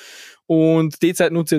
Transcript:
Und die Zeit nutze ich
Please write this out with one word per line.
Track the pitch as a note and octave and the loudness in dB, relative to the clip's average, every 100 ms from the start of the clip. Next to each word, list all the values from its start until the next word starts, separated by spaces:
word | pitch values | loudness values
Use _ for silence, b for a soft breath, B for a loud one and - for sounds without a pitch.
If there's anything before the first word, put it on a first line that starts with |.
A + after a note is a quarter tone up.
| B B B B - | B B B B -2
Und | D#3+ D#3+ D#3+ D#3+ - | 0 2 2 0 -2
die | G3 | -4
Zeit | - E3+ | 0 -2
nutze | E3 | -2
ich | D#3 | -2